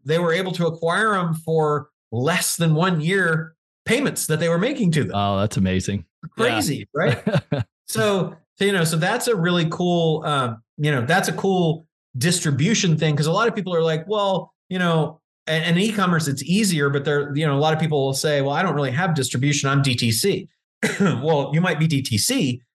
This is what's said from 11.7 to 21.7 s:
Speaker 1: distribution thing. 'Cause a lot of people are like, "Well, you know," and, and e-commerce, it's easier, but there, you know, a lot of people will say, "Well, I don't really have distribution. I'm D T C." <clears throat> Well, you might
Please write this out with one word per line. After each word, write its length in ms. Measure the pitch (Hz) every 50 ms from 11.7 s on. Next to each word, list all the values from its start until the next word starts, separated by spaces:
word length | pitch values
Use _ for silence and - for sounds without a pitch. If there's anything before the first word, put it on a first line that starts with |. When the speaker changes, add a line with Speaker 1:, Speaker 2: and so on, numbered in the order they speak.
| 151 156 - _ _ _ _ _ - 127
Speaker 1:
distribution 800 | 120 175 175 180 - 160 143 117 139 202 233 - - 180 160 147
thing. 180 | 175 156 151
'Cause 100 | 143 151
a 60 | 156
lot 160 | 165 196 226 233
of 80 | -
people 180 | 214 185 185 180
are 80 | 165
like, 220 | 165 165 160 160 160 190
"Well, 460 | 214 214 202 196 190 170 - - _ _ _ -
you 80 | 185 185
know," 440 | 180 175 165 160 151 143 - - _ _ _ _ - -
and, 160 | 160 160 160
and 160 | 175 165 175
e-commerce, 480 | 196 226 202 202 190 180 170 160 160 143
it's 160 | 135 - 139
easier, 460 | - 175 208 226 196 175 151 143 143
but 160 | 139 143 139
there, 300 | 156 147 143 143 143 139
you 100 | 143 156 156
know, 80 | 139 139
a 40 |
lot 120 | 147 156 160
of 60 | 156
people 260 | 165 160 156 143 135
will 80 | 135 135
say, 280 | 139 - 156 147 143
"Well, 100 | 135 139
I 100 | 143 156
don't 140 | 185 185 147
really 160 | 143 143 131
have 240 | 123 120 185 190 165
distribution. 540 | 151 127 - - 120 127 143 143 - - 139
I'm 120 | 139 143
D 140 | 139 139 123
T 160 | 113 - 117
C." 380 | 113 - - 202 170 - - - _ _ _ _ _ - -
<clears throat> 160 | - - -
Well, 520 | 202 185 135 117 131 156 165 143 135 - 139
you 80 | 160
might 180 | 180 185